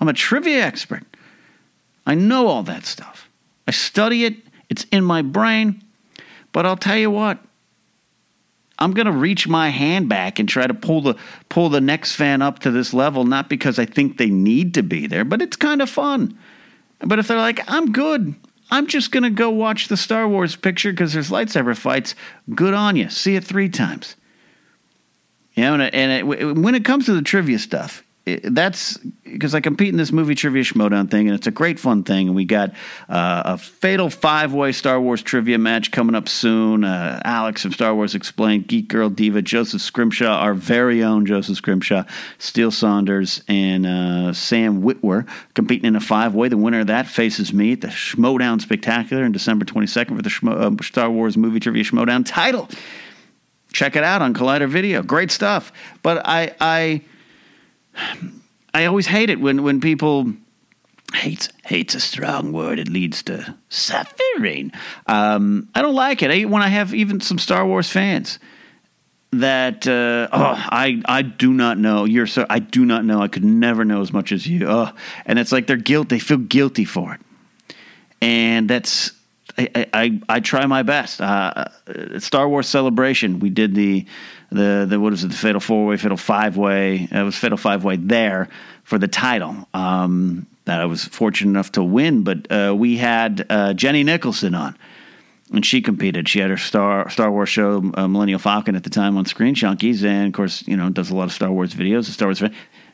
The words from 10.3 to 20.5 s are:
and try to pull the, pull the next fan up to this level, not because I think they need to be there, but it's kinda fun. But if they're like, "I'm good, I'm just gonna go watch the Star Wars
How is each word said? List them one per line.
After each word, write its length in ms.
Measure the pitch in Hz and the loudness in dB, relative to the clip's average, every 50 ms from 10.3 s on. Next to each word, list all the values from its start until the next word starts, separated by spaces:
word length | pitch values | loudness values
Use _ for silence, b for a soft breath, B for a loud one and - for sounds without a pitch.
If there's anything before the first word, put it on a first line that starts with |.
| - - | -2 -2
and 100 | 107 101 | -2 0
try 180 | - 131 127 | 0 0 0
to 80 | 127 117 | 0 0
pull 280 | - - - 160 160 139 | -2 -2 0 0 2 2
the, 120 | 135 117 B B B B B B B | 2 0 B B B B B B B
pull 200 | - 170 175 160 | 0 2 2 4
the 120 | 143 143 | 4 2
next 340 | 135 139 151 160 - - - | 2 2 2 0 -2 -4 -2
fan 280 | - 151 143 139 135 139 | 0 0 2 2 2 0
up 180 | 143 139 - | 0 -2 -2
to 100 | - 135 | -2 0
this 240 | 120 123 120 - - | 0 0 0 0 0
level, 300 | 127 135 151 143 131 123 | 2 2 2 2 2 2
not 240 | 123 135 135 139 - | 2 0 0 -2 -4
because 300 | 147 123 - 139 113 123 | -4 -2 0 0 0 0
I 60 | 117 | -2
think 320 | 113 - 143 143 135 - | -2 2 0 0 0 2
they 140 | - 120 107 | 0 0 2
need 440 | 98 95 95 107 113 143 185 175 175 | 4 4 4 4 4 4 2 2 2
to 80 | 151 104 | 0 0
be 240 | 82 - 78 73 | 0 -2 -4 -4
there, 180 | 71 80 87 110 | -2 -2 -2 0
but 180 | 135 190 233 349 | 0 0 -2 -2
it's 140 | 339 - | -4 -4
kinda 300 | - - 294 302 277 269 | -2 0 0 0 0 -2
fun. 500 | - - 285 285 285 277 247 151 - - B B B B B B B B B B B B B | -2 -2 -2 -2 0 0 0 -2 -2 -4 B B B B B B B B B B B B B
But 180 | - 175 214 214 | -2 0 0 0
if 100 | 214 220 | 0 0
they're 100 | 233 226 | 0 0
like, 220 | 226 233 226 - - - | 0 0 -2 -4 -4 -4
"I'm 220 | 277 320 330 240 214 | -2 0 0 0 0
good, 420 | 247 285 311 311 262 196 147 147 - _ - _ _ _ - | 0 0 0 0 0 -2 -4 -6 -10 _ -20 _ _ _ -2
I'm 160 | 233 277 294 | -2 0 0
just 260 | - - 285 226 - - | 0 -2 -2 -2 -2 0
gonna 180 | 254 247 240 | 0 0 0
go 200 | 202 208 233 233 | 0 0 0 0
watch 380 | 220 220 220 220 214 - - - | 0 0 0 0 -2 -2 -2 -2
the 80 | 214 | -2
Star 300 | 180 - - 226 220 226 | -2 0 0 0 0 0
Wars 300 | 214 202 190 180 156 | 0 2 0 0 -2